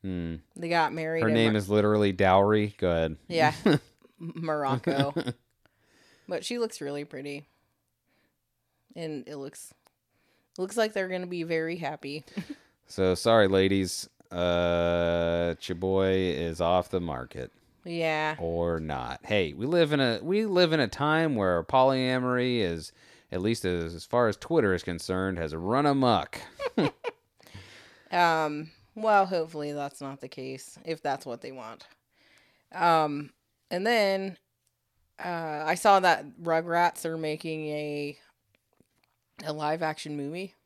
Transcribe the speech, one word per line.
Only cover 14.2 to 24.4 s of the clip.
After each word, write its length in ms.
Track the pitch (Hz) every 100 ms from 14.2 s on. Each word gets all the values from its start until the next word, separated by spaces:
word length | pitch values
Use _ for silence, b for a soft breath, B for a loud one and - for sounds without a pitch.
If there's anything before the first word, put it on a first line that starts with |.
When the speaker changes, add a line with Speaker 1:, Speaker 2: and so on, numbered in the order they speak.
| _
Speaker 1:
Uh, 1200 | 87 87 87 87 87 85 85 85 85 85 85 85 82
your 140 | - 87
boy 340 | 95 95 95
is 480 | 95 92 71 85 82
off 300 | 85 90 87
the 100 | 92
market. 500 | 87 65 64 - 62 _ _ _ 180
Speaker 2:
Yeah. 500 | 170 165 156 156 156
Speaker 1:
Or 420 | 82 85 85 82
not. 400 | 78 67 62 67
Hey, 300 | - 107 85
we 100 | 71
live 300 | 123 170 156
in 60 | 147
a, 180 | 131 113
we 240 | 147 202
live 300 | 220 180 175
in 60 | 156
a 80 | 117
time 460 | - 143 156 165
where 280 | 123 95 87
polyamory 960 | 80 131 131 131 127 127 127 123 123 120
is, 320 | 92 82 78 b b b b
at 100 | 90
least 240 | 101 113
as, 300 | 92 87 82
as 100 | 85
far 240 | - 120 117
as 80 |
Twitter 380 | 98